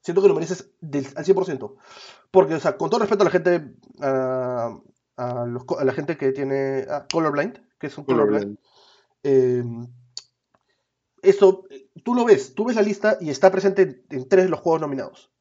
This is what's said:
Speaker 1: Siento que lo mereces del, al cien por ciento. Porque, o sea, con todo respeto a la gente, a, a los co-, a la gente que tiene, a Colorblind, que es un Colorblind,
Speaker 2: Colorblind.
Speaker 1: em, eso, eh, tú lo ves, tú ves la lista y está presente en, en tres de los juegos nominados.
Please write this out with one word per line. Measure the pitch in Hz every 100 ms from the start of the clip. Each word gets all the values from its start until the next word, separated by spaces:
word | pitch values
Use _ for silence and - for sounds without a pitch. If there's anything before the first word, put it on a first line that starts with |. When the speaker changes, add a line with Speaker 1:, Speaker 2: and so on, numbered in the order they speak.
Speaker 1:
Siento | - 175
que | 196
lo |
mereces | 151 165 180 - _
del, | 156 143 135 -
al |
cien | 151
por | 190
ciento. | 180 135 107 - _ - - - _
Porque, | 185 190
o | 160
sea, | 165 147
con | 165
todo | 233
respeto | 214 214
a |
la | 190
gente, | 180 170 175 139 - _ -
a, | 139 131 131 131 127 123 117 104 _ _ _ -
a | 123 123
los | 120 120
co-, | 123 170
a |
la | 135
gente | 135 147 160
que | 135
tiene, | 135 135 139 135 135 -
a | 143 -
Colorblind, | 165 160 147 180 - _ _
que | 147
es | -
un |
Colorblind, | 139 123 107 107 101 104
Speaker 2:
Colorblind. | _ _ _ _ _ _
Speaker 1:
em, | 143 135 127 123 120 117 120 - _ - _ _ _ _ _ _ _ _ _ _
eso, | 190 196 196 190 -
eh, | - _ -
tú | -
lo | 240
ves, | 233 196 -
tú | -
ves | 226 220
la |
lista | 202 196 214 -
y | 160
está | 135 190
presente | 190 196 190
en, | 170 127 _
en | 139 127
tres | 190
de | 185
los | 156
juegos | 170 160
nominados. | 151 135 113 - _ _